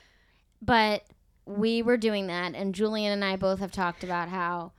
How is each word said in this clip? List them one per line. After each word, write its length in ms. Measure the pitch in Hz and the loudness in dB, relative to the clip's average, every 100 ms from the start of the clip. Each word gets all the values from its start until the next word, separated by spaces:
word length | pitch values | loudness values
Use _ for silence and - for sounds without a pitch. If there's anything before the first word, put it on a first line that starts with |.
| _ _ _ _ _ _ | _ _ _ _ _ _
But 420 | 214 233 214 208 - - _ _ - | 2 4 4 0 -6 -20 _ _ -8
we 360 | 202 220 226 | 0 2 2
were 140 | 233 240 | 2 2
doing 280 | 220 208 190 | 2 0 -2
that, 260 | 175 175 | -4 -4
and 200 | 143 196 | -4 -4
Julian 380 | 185 214 214 208 | 0 0 0 0
and 120 | 202 | 0
I 120 | 196 190 | 0 0
both 220 | 190 190 | 0 0
have 100 | 190 | -2
talked 300 | 190 175 170 | -2 -2 -2
about 260 | 180 175 170 | -4 -4 -2
how 420 | 185 175 175 170 | -2 -2 -4 -8